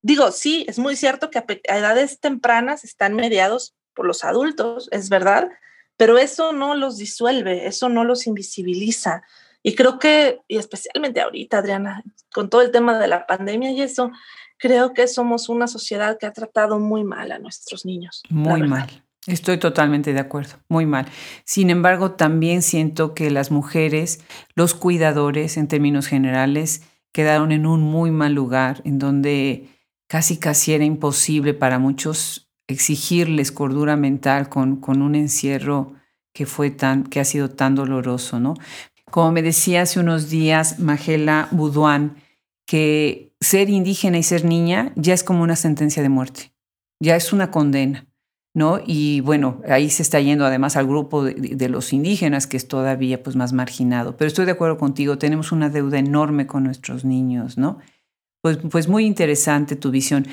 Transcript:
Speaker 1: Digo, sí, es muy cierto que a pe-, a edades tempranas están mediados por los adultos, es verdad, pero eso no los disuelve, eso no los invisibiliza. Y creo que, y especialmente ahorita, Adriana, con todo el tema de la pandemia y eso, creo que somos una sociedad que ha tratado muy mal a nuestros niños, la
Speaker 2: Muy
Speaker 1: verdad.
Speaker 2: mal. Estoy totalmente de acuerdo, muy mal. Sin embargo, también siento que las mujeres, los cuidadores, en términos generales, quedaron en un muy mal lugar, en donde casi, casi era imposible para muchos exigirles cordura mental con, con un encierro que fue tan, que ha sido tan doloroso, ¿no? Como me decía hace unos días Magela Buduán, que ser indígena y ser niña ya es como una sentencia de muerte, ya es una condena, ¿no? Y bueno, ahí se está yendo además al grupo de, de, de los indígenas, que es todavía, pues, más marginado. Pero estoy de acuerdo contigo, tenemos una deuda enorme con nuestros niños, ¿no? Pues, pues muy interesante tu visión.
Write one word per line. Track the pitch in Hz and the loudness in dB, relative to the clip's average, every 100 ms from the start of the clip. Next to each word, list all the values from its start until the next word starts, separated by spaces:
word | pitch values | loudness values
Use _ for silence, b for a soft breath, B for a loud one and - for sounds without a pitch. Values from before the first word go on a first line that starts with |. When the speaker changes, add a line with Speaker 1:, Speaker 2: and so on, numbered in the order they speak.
Speaker 1:
Digo, | 208 294 240 | 2 4 4
sí, | - 294 320 - | 2 -2 -2 -4
es | 214 | -4
muy | 262 277 | -4 0
cierto | 277 262 311 | 0 0 -4
que | 269 | -6
a | - | -6
pe-, | 196 - | -8 -2
a | 196 | -2
edades | 208 226 277 - | 2 2 0 -2
tempranas | 294 262 233 233 247 294 | -4 0 2 2 0 -6
están | - - 196 | -10 -4 -2
mediados | 214 233 208 190 247 - _ _ | 0 0 2 2 0 -6 _ _
por | - 175 | -6 -4
los | 170 | -2
adultos, | 151 202 294 294 226 233 247 | -2 0 -2 -2 -6 -6 -8
es | 202 190 | -8 0
verdad, | 190 185 202 359 B B B B _ | 2 4 2 0 B B B B _
pero | 226 240 | 6 6
eso | 285 - 320 | 4 0 -2
no | 294 277 | -2 -2
los | 294 269 214 | -2 -4 -6
disuelve, | 208 - 233 262 190 180 - | -12 -4 -2 0 -2 -4 -4
eso | - 254 | -4 -2
no | 233 | 0
los | 233 247 233 | 0 0 -2
invisibiliza. | 208 196 - 180 180 214 226 190 170 b b b b | -6 -8 -8 -6 -4 -4 -4 -4 -6 b b b b
Y | 214 | -6
creo | 214 254 262 | 4 2 4
que, | 302 302 285 - _ | 4 4 4 0 _
y | 214 | -6
especialmente | 214 202 - - 294 233 | -6 -12 -14 -8 -6 -2
ahorita, | - - - 214 | -4 -6 -2 -2
Adriana, | 196 196 202 196 - _ _ | 0 -4 -6 -10 -16 _ _
con | - 196 | -8 2
todo | 233 | 4
el | 247 | 6
tema | 240 233 226 | 4 4 2
de | 196 | 2
la | 175 - | 0 -2
pandemia | 190 196 220 262 | -4 -2 -4 -4
y | 262 | -4
eso, | 277 262 247 247 B B B _ | -4 -2 -4 -6 B B B _
creo | 247 247 247 | 2 4 4
que | 247 247 | 2 0
somos | 247 240 233 233 | 2 -2 -2 -2
una | 233 240 | -2 -2
sociedad | 233 - 208 208 220 | -4 -8 -4 -2 -4
que | 208 | -8
ha | |
tratado | 208 220 220 214 214 | -10 -6 0 0 0
muy | 208 214 | 0 -2
mal | 208 - - | -4 -6 -10
a | - | -12
nuestros | 202 - - 185 185 | -14 -18 -14 -12 -8
niños, | 180 175 - - | -10 -10 -16 -4
la | 156 | 0
Speaker 2:
Muy | 156 160 | 2 2
Speaker 1:
verdad. | 147 131 | 0 -2
Speaker 2:
mal. | 131 - _ _ - | -6 -14 _ _ -6
Estoy | 175 - 180 | -4 -2 0
totalmente | 170 143 147 147 147 | 0 2 2 2 0
de | 139 | -4
acuerdo, | 135 143 139 - _ | -4 -8 -10 -16 _
muy | 165 | 0
mal. | 160 139 131 B B B | 0 -2 -4 B B B
Sin | - - 185 | -6 0 2
embargo, | 175 175 185 190 | 4 4 4 0
también | 190 156 160 165 175 | 2 2 2 2 0
siento | 165 165 156 156 156 | 0 0 -2 0 -4
que | 156 151 | -2 -2
las | 139 139 | 0 0
mujeres, | 147 147 165 156 156 170 - B B B - | -2 0 0 0 0 -2 -8 B B B 0
los | 170 | 0
cuidadores, | - 180 175 156 147 147 143 156 160 | 2 0 2 2 2 0 0 -4 -2
en | 151 | -2
términos | 151 147 143 139 | 2 2 2 0
generales, | 139 131 131 135 147 160 - b b _ | 0 2 2 0 0 -2 -6 b b _
quedaron | - 151 151 156 | 0 2 4 2
en | 156 156 | 2 2
un | 160 | 2
muy | 151 156 165 | 2 2 0
mal | 160 147 | 2 2
lugar, | 143 127 131 131 131 | 0 0 0 0 -2
en | 147 139 | -4 -2
donde | 139 139 143 143 135 - B B B _ _ | 0 0 0 0 -2 -4 B B B _ _
casi, | 160 160 160 | -2 -2 -2
casi | 156 147 - | 0 0 2
era | 156 | 2
imposible | 151 151 151 143 - 151 143 | 2 0 -2 -2 0 0 0
para | 143 131 127 | 0 0 2
muchos | 131 135 156 160 - - _ _ - | 0 0 -4 -4 -6 -10 _ _ -10
exigirles | 135 - 151 - 175 165 151 139 | -4 -2 -2 0 0 2 0 -2
cordura | - 143 139 147 147 | -2 -2 0 2 2
mental | 139 139 139 139 139 | 2 0 0 0 0
con, | 143 131 135 | 0 0 -2
con | 135 135 | 0 2
un | 143 | 2
encierro | 147 151 - 139 139 135 143 139 B B B _ | 2 0 -2 -2 -4 -2 -2 -4 B B B _
que | - 139 | -8 -8
fue | - 143 | -2 -2
tan, | 143 135 135 | 0 0 0
que | 135 143 | 0 -2
ha | |
sido | 139 147 135 | -2 -2 -4
tan | 139 135 135 | 0 2 2
doloroso, | 135 131 123 123 - 120 | 0 -2 -2 -6 -4 -2
¿no? | 131 160 B B B B - | -2 -2 B B B B -4
Como | - 165 | 2 2
me | 165 | 2
decía | 160 165 - 175 | 0 0 2 2
hace | 175 180 | 2 2
unos | 170 160 151 | 2 0 0
días | 160 156 160 156 - | 0 2 2 2 0
Magela | 160 147 147 156 151 151 151 | 0 0 0 0 2 0 0
Buduán, | 180 151 143 151 147 147 b b b _ _ - | 0 0 2 4 4 0 b b b _ _ -4
que | 156 156 151 151 - - _ | 0 2 2 0 -2 -12 _
ser | - 196 196 | 2 2 4
indígena | 202 180 196 196 175 | 2 0 0 0 0
y | |
ser | 165 175 | 2 2
niña | 165 165 170 185 262 - | 2 2 2 0 -2 0
ya | 160 | 2
es | 180 | 2
como | 180 175 | 2 2
una | 165 165 | 2 2
sentencia | 165 147 151 151 | 0 0 0 0
de | 139 | 2
muerte, | 135 127 - - _ _ _ _ _ | 2 -2 -10 -20 _ _ _ _ _
ya | 160 170 | 2 2
es | 170 | 4
una | 202 190 | 0 0
condena, | 170 147 139 135 135 - _ _ _ _ | 2 2 2 0 -2 -10 _ _ _ _
¿no? | 160 156 196 - | 0 2 0 -2
Y | 156 147 143 | 0 0 0
bueno, | 135 151 135 123 - | 2 2 2 -4 2
ahí | 135 147 | 2 4
se | - | 0
está | 160 151 | 2 2
yendo | 143 147 139 | 2 2 2
además | 131 139 143 | 2 0 0
al | 135 | 0
grupo | 147 139 151 | 0 -2 -2
de, | 135 | -2
de, | - 131 135 | -4 -8 -4
de | 127 | -4
los | 127 123 | -4 -2
indígenas, | 139 160 208 165 139 135 | -2 0 0 0 0 -2
que | 131 | -6
es | - | -4
todavía, | 135 131 131 131 127 | -2 -2 0 -2 -4
pues, | 131 127 | -4 -2
más | 123 | 0
marginado. | 127 127 - 123 123 117 120 | -2 -4 -2 0 0 -4 -2
Pero | 151 | -2
estoy | 151 185 | 0 0
de | |
acuerdo | 180 165 156 | 0 0 0
contigo, | 143 139 143 139 | -2 -2 -2 0
tenemos | 151 156 156 | 0 -2 -2
una | 165 151 | 0 0
deuda | 147 139 139 | 0 -2 0
enorme | 139 147 151 147 139 | 2 2 0 0 -2
con | 143 | -2
nuestros | 135 131 - 127 | -2 -4 -10 -6
niños, | 131 127 127 123 123 123 | -2 0 0 -2 -4 -2
¿no? | 143 196 B B B _ _ _ | -2 -2 B B B _ _ _
Pues, | 165 156 160 | -2 -2 -2
pues | 165 160 | -2 2
muy | 208 220 | 2 2
interesante | 196 160 147 - 147 143 139 | 2 0 2 2 0 0 -4
tu | 139 | -2
visión. | 131 131 143 135 | -2 0 -2 -2